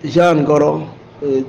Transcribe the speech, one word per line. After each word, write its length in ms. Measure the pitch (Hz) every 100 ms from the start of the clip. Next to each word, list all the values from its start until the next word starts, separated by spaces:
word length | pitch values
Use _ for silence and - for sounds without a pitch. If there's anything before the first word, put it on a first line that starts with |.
ইশান 400 | 151 165 175 156
করো, 420 | 139 147 147 156 151 - - -
এ, 200 | 143 135